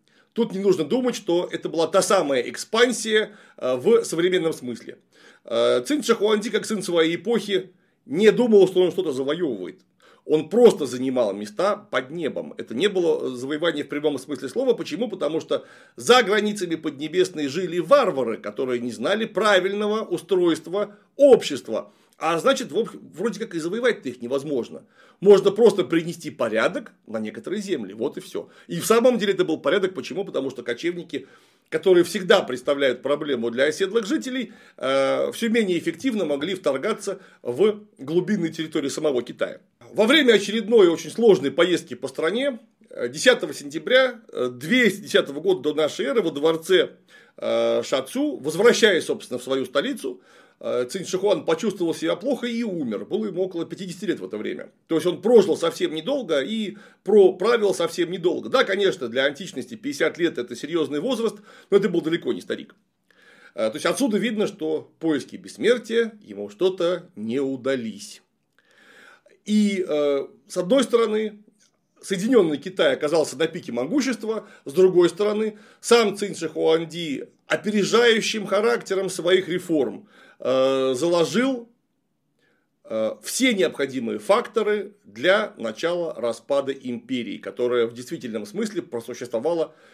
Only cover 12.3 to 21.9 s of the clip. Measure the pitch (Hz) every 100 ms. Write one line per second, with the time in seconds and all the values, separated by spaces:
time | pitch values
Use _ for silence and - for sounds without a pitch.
12.3 | 95 76 - 110 117 202 185 170 151 131
13.3 | 127 135 151 170 147 - 143 151 139 -
14.3 | 139 135 - 262 220 165 156 233 202 143
15.3 | 160 - - - - - - 123 247 196
16.3 | 214 208 208 175 160 160 135 151 175 180
17.3 | 156 143 131 180 175 165 285 220 135 117
18.3 | 107 - 104 131 123 123 107 131 208 220
19.3 | - 220 196 180 202 208 214 214 170 -
20.3 | 185 175 156 - 190 208 - _ - 277
21.3 | 240 - 135 - 107 -